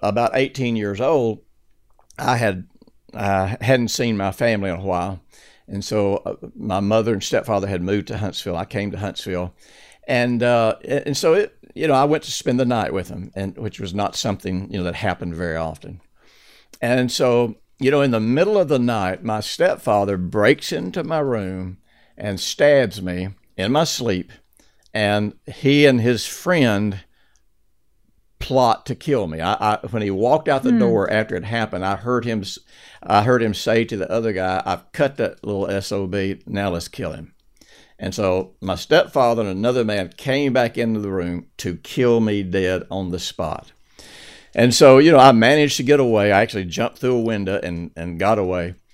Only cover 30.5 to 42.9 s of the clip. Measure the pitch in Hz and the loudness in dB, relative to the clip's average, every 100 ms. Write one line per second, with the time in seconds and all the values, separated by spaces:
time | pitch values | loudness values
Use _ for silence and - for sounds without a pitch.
30.5 | 139 254 240 202 175 - 107 107 92 101 | 0 2 2 4 2 2 0 -2 -6 -4
31.5 | 117 107 90 92 98 117 123 117 113 98 | -4 -4 -4 -4 -4 -2 -2 -2 -4 -6
32.5 | - - - - - - 104 107 123 113 | -12 -18 -20 -20 -14 2 4 4 2 2
33.5 | 95 - 113 117 107 92 113 113 92 92 | -2 0 0 0 -4 -4 -2 -2 -2 -2
34.5 | 92 - 98 - - 143 139 107 - - | -2 -2 -6 -6 -2 -2 0 -4 -4 -6
35.5 | 101 92 98 95 101 95 101 98 98 - | -4 -2 -4 -4 -4 -4 -2 -4 -6 -8
36.5 | 98 98 85 85 - 92 - 80 _ _ | -4 -2 -4 -6 -10 -10 -10 -16 _ _
37.5 | _ _ - _ _ 98 98 98 92 92 | _ _ -20 _ _ -8 -2 0 0 -4
38.5 | _ 92 87 - - - 143 120 117 104 | _ -6 -6 2 2 4 2 2 2 -2
39.5 | 92 113 127 110 104 90 - 135 135 143 | -2 0 0 0 -2 -4 -8 -4 0 0
40.5 | 127 117 - 117 110 101 95 87 87 - | 2 0 0 -2 -2 -4 -4 -4 -6 -10
41.5 | - - 87 - - 123 117 110 104 95 | -10 -8 -8 -8 0 2 4 2 -2 -2
42.5 | 95 92 92 - | -2 0 -2 -4